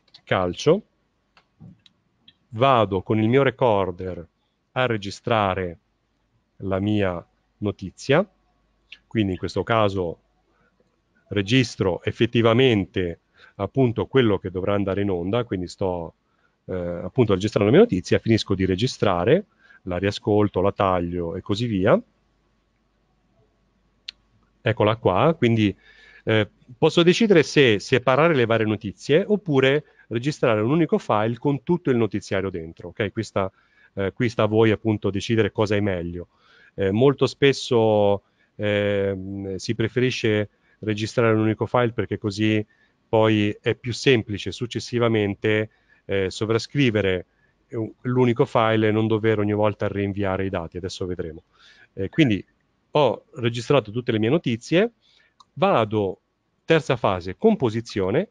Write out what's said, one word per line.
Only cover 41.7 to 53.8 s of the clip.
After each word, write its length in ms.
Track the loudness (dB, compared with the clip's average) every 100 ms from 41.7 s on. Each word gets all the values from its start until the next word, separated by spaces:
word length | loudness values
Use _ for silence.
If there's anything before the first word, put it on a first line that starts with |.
| 0 -2
perché 260 | -4 -6 -6
così 460 | -6 -2 0 0 -4 _ _ _ -2
poi 480 | 2 4 2 0 -2
è 160 | -4
più 200 | -4 -6
semplice 580 | -2 2 2 0 -8 -8
successivamente, 1160 | -10 -8 -8 -6 0 2 2 0 -2 0 0 -2 _ _ _
eh, 260 | -6 -4 -4
sovrascrivere 960 | -4 -2 -2 -2 0 2 2 0 -2 -6 _ _ _ _
un, 200 | -10 -10 -8
l'unico 420 | -4 2 2 2
file 440 | 2 2 2 2 2
e 40 |
non 140 | 2 0
dover 320 | 0 0 0
ogni 160 | 0
volta 340 | 0 0 -2 -6
rinviare 560 | -4 -4 -4 -4 -4
i 60 | -4
dati, 260 | -6 -8 -10
adesso 300 | -10 -8 -8
vedremo. 380 | -8 -10 -12 _ _ _ _ _
Eh, 160 | -10 -6
quindi 340 | 0 0 0 -6 _ _ _ _
ho 340 | 0 0 0 _ -6
registrato 540 | -6 -4 0 0